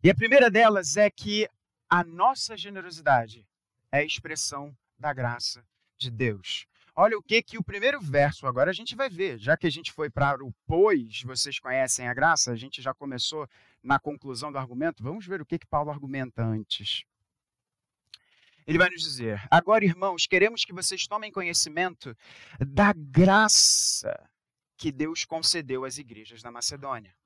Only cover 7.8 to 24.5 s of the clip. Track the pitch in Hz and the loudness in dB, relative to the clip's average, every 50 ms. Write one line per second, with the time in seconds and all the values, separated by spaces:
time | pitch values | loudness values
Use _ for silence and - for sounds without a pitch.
7.8 | 208 262 285 285 202 147 131 143 143 147 - - - 135 123 123 139 170 190 180 | 0 0 0 -2 -6 -2 2 2 2 2 2 -2 -6 -4 0 2 2 2 0 -4
8.8 | 226 247 - 214 269 262 190 165 190 185 131 113 104 123 160 - - 170 139 160 | -8 -12 -6 -6 -6 -6 -4 -4 -4 -4 -4 -6 0 0 0 2 2 -4 -4 -4
9.8 | 160 - - - 156 147 - - 143 143 143 127 139 127 113 _ _ _ 160 170 | -10 -14 -8 -8 -8 -6 -2 0 0 0 0 -2 -6 -14 -16 _ _ _ 2 4
10.8 | 196 214 202 147 120 113 107 110 123 123 131 123 - 139 135 - _ 131 127 131 | 6 6 4 2 0 -4 -12 -12 -12 -10 -6 -6 -6 -4 -6 -10 _ -4 -2 0
11.8 | 131 127 - - 127 120 123 127 139 165 165 151 - 123 120 113 120 135 - - | 0 0 -2 -4 -2 -4 -2 2 4 4 4 4 2 -2 -2 -6 -8 -12 -16 -8
12.8 | 127 131 131 _ 143 139 135 123 - - 156 156 147 127 _ _ _ _ _ _ | -8 -8 -8 _ -8 -8 -6 -6 -6 -6 -6 -8 -10 -12 _ _ _ _ _ _
13.8 | _ 123 139 135 _ 151 147 - _ 139 131 117 135 151 143 135 135 120 123 123 | _ 0 0 0 _ -4 -10 -10 _ -12 -12 -10 -10 -8 -8 -8 -8 -8 -6 -4
14.8 | 151 170 - _ 110 127 165 220 196 175 190 185 147 _ 170 165 - _ - 147 | -4 -4 -4 _ -8 -8 -8 -10 -10 -10 -10 -10 -8 _ -8 -8 -8 _ -4 -4
15.8 | 147 151 147 143 139 131 135 135 131 123 _ - 117 113 110 110 104 _ - - | -2 -4 -6 -10 -10 -8 -6 -6 -6 -8 _ -4 -4 -2 -2 -4 -6 _ -10 -8
16.8 | 104 - - - - _ _ _ _ _ _ _ _ _ _ _ _ _ _ _ | -6 -6 -8 -8 -8 _ _ _ _ _ _ _ _ _ _ _ _ _ _ _
17.8 | _ _ _ _ _ _ - _ _ _ _ _ _ _ _ _ _ - 156 165 | _ _ _ _ _ _ -20 _ _ _ _ _ _ _ _ _ _ -2 4 4
18.8 | 180 180 180 170 160 160 139 127 120 113 107 101 98 135 - 170 175 - 214 220 | 4 4 2 -4 -8 -8 -8 -6 -6 -4 -6 -6 0 4 4 4 6 6 2 4
19.8 | 202 190 165 180 190 196 180 165 - - - 180 185 214 233 226 - - 180 180 | 4 2 0 0 -2 -4 -2 -2 -2 0 4 4 4 2 2 -4 -8 -8 -8 -6
20.8 | 185 - - - - - 208 214 214 214 185 196 185 170 170 - - 160 151 160 | -6 -6 -4 -4 -6 -6 -6 -8 -8 -6 -8 -6 -6 -2 -2 -2 -2 -2 -2 -2
21.8 | 180 185 175 _ - 139 113 _ _ - - - - - - - - 139 139 139 | -2 -2 -2 _ -16 -16 -16 _ _ -20 -20 -20 -20 -20 -6 -6 -6 -2 2 4
22.8 | 202 202 202 170 151 139 131 156 180 190 190 208 220 214 - - - - - - | 4 4 4 0 -6 0 4 6 6 8 8 6 6 6 6 6 6 6 4 2
23.8 | - - - - - - - - _ _ _ _ _ _ | 0 0 -2 -2 -4 -6 -8 -8 _ _ _ _ _ _